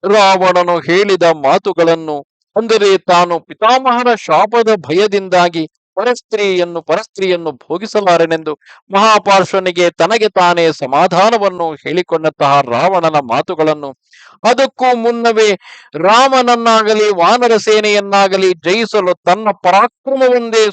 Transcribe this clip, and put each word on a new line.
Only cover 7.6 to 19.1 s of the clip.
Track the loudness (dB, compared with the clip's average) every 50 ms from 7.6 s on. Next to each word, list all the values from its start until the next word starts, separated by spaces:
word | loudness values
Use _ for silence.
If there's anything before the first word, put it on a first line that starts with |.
| -10 _ -8 -8 -8 -4 -4 -2 2 2 2 2 2 0 -2 -4 -4 -8 -10 _ _ -20 -20 -20 _ _
ಮಹಾಪಾರ್ಶ್ವನಿಗೆ | -2 0 2 2 2 2 2 2 2 2 2 0 -2 -4 -2 -2 -2 0 -2 -2
ತನಗೆ | 0 _ -2 0 0 0 -2 -2
ತಾನೇ | _ 2 2 2 2 2 0 0
ಸಮಾಧಾನವನ್ನು | -2 -4 -8 -4 0 0 0 2 2 2 2 2 2 0 -2 -2 -2 -2 -6 -6 -6
ಹೇಳಿಕೊಂಡಂತಹ | -10 _ -6 -4 -4 -4 _ -4 -2 -2 -4 -2 _ 0 2 2 2
ರಾವಣನ | 0 0 -2 -2 0 0 0 0 0 0 0
ಮಾತುಗಳನ್ನು, | -2 -2 -2 -4 -4 -4 -6 -4 -2 -2 -2 -2 -4 -6 -14 -16 _ _ _ _ -20 -20 -20 -20 _ -2
ಅದಕ್ಕೂ | -2 0 2 0 -2 _ -2 0 0 0
ಮುನ್ನವೇ | 0 0 -2 -2 0 -2 -2 2 2 2 2 0 -2 _ -20 -20 -20 -20 _ _
ರಾಮನನ್ನಾಗಲಿ | -4 0 2 4 4 4 4 2 0 2 2 0 0 2 2 2 2 2 0 0 0 0 0
ವಾನರ | 0 0 2 2 2 2 2 2 0 0
ಸೇನೆಯನ್ನಾಗಲಿ | 2 0 0 0 2 0 0 -2 -2 0 0 0 2 2 0 0 0 0 -2
ಜಯಿಸಲು | -2 _ -4 -2 -2 -4 -2 -2 -2 -2 -2